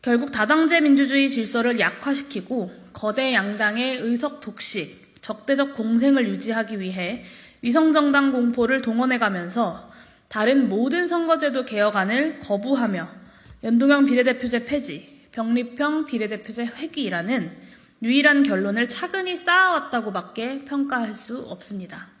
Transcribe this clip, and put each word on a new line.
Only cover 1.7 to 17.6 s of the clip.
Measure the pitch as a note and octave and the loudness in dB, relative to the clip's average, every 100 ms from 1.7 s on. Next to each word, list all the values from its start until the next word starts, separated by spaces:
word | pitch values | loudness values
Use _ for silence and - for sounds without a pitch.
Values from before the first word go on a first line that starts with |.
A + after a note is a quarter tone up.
| A#3 | 2
약화시키고 | E3+ - C#4 C#4 - G3+ F3+ B3 F#3 - - | 0 -2 -4 -4 -4 -10 -6 -6 -6 -10 -20
거대 | - G#3+ G#3+ C4 | -8 -4 -2 0
양당의 | A#3+ G3 G#3 G#3+ A3 B3+ B3+ | 0 0 -2 -2 0 -4 -4
의석 | A3+ A#3+ D4 D4 | -2 -2 -4 -8
독식, | - G3+ - G#3 D3+ - - _ | -14 -12 -8 -8 -8 -14 -20 _
적대적 | - G#3+ - C#4 C#4 | -12 -10 -2 0 0
공생을 | - A3 A#3 C#4 C#4 A3+ | -2 0 2 4 4 2
유지하기 | F#3+ G#3+ A3+ G#3+ G#3+ | -2 -4 -4 -4 -6
위해 | F#3 F#3 F3 A#3+ - - - _ | -6 -6 -6 -8 -14 -20 -20 _
위성정당 | A#3+ C4+ D#4+ D#4 D4 C#4 C#4 | 0 4 6 4 4 4 4
공포를 | B3+ A#3+ A#3+ A#3 C4 | 2 0 2 2 2
동원해가면서 | A#3 A3+ C4 B3 A3 F#3 F3 A3 G#3 - - - - _ _ | 0 0 0 2 0 -2 -6 -2 -2 -4 -16 -20 -20 _ _
다른 | G#3+ A3 C#4 A#3 | -2 2 4 4
모든 | G3 B3+ E4+ F4 | 2 0 0 0
선거제도 | E4+ E4 D#4+ D4 C4 B3 | 0 2 2 2 -2 -4
개혁안을 | G#3+ G#3 G#3 F#3+ B3 D#4 - | 0 2 2 0 0 0 -4
거부하며 | - G3+ A#3 C4+ A#3 F#3 E3 - - - - - | -4 -4 0 0 0 -2 -8 -14 -20 -20 -20 -10
연동형 | A3+ A#3 C#4 C#4+ C#4 | 2 4 6 6 6
비례대표제 | B3 B3 B3+ B3 A#3 | 4 2 0 -2 -4
폐지, | A#3 C#4+ F3 D3 - - _ | -2 -6 -4 -12 -14 -20 _
병립형 | - A3+ A#3+ A#3+ - D4 D#4 D4+ | -6 -2 0 -2 -4 -2 -2 -2
비례대표제 | A#3 G#3+ G#3+ - A3 | -4 -4 -6 -10 -8
회귀라는 | A#3 - D#4 D#4 A3+ F3 F3 B3 E3 - | -8 -8 -10 -6 -4 -4 -2 -2 -4 -12